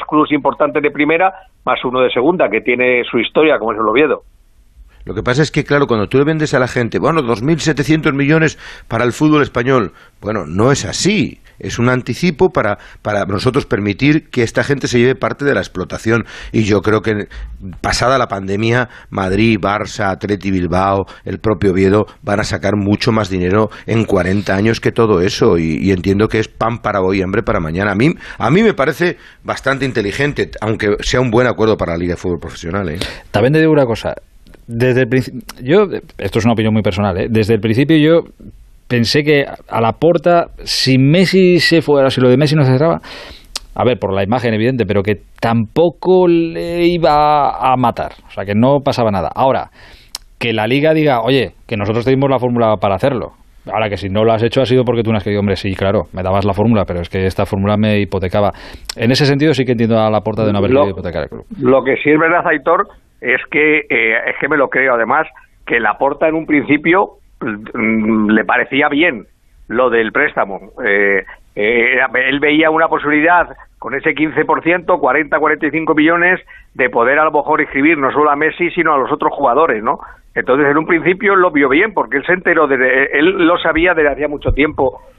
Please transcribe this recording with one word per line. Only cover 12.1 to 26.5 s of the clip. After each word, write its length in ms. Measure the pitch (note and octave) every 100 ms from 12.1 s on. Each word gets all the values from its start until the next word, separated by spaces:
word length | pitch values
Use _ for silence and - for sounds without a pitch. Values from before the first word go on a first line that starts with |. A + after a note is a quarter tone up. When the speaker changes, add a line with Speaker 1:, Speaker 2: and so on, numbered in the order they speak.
| A#2+ F3+ D3+ F#3
Speaker 2:
para, 260 | D3 G#2+ G2+ - -
para 240 | G#2+ G#2 F#2
nosotros 400 | G2 B2+ C3 -
permitir 640 | G#2+ G#2 G2 C#3 D#3 -
que 140 | B2+
esta 200 | A2+ C3+
gente 240 | A#2+ C#3 B2+
se 120 | A#2+
lleve 160 | B2 C3
parte 280 | A2+ A2+
de 120 | C#3+ G#2+
la 60 |
explotación. 640 | F2+ F#2 E2+ D#2+ A2 A#2 G2 - -
Y 140 | A#2 G#2
yo 160 | G#2
creo 200 | G#2+ G#2+
que 240 | A2+ G#2 F#2+ - - - F#2+ -
pasada 380 | G2 - B2 C3+
la 80 | A#2
pandemia, 640 | G2 F#2+ G2+ A2+ B2 A#2 - -
Madrid, 480 | G2 F#2+ G2 A2+ G#2+
Barça, 520 | G2 G#2 G2+ - G2
Atleti 400 | F#2 G2 G2+ G2
Bilbao, 540 | F#2+ F2 F2+ G2 G2 F#2+ - F#2+
el 140 | F#2+
propio 320 | A2 G2 G2+
Oviedo 340 | F#2 F#2+ G#2+ G2+ -
van 200 | - G2+
a 20 |
sacar 320 | G2+ F#2+ G2 G#2
mucho 360 | G2+ G#2 -
más 200 | A2 F#2+
dinero 380 | F#2+ F2+ G#2 G#2+ - -
en 160 | A2
cuarenta 520 | G#2 F#2+ F2+ G2+ G2 F#2+
años 240 | A2 A2+
que 120 | B2
todo 300 | - A2+ F#2
eso. 360 | F#2 - A#2+ E2+
Y, 220 | E2 D2+
y 100 | F#2+
entiendo 360 | F#2 F#2+ G2 G#2+
que 100 | A2
es 100 |
pan 300 | A2